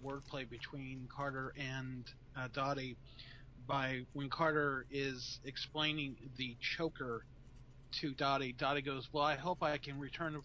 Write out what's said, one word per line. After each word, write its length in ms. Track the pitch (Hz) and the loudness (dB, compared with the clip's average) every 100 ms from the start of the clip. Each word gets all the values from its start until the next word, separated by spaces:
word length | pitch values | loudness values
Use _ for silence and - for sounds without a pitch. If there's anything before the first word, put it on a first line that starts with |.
wordplay 440 | 131 139 135 139 127 | -4 -6 -4 -6 -4
between 600 | 120 - 143 131 131 127 | -6 -6 -6 -6 -6 -8
Carter 440 | - 139 135 131 127 | -2 -2 0 -4 -2
and, 460 | 135 131 131 127 123 - - 135 | -2 -2 -2 -4 -8 -12 -10 -4
uh, 100 | 127 | -2
Dottie 440 | 139 135 135 131 120 - - - - - - - | 2 2 2 0 -6 -12 -14 -14 -14 -16 -10 0
by 360 | 139 131 131 127 | 4 4 2 -2
when 160 | 143 139 | -4 -2
Carter 560 | - 160 151 147 135 123 | 4 6 8 6 2 0
is 480 | 139 139 127 123 - | 0 0 0 -6 -6
explaining 720 | 135 135 - 156 151 151 139 123 135 123 | -6 -6 -4 2 2 2 0 -4 -8 -4
the 200 | 127 117 | -4 -2
choker 640 | - - 165 - 131 113 - - - - - - - - | -2 2 0 0 -2 -2 -6 -16 -16 -16 -16 -16 -6 -2
to 120 | 151 | 0
Dottie. 400 | 131 143 139 135 | 4 6 6 4
Dottie 300 | 123 139 143 | 2 4 4
goes, 260 | 139 135 120 | 2 -2 0
"Well, 120 | 151 | 4
I 100 | 147 | 4
hope 280 | 139 160 180 | 4 2 2
I 140 | 160 147 | 4 2
can 200 | - 139 | 0 -4
return 360 | 139 - 165 | -4 -2 0
the 80 | 151 | 0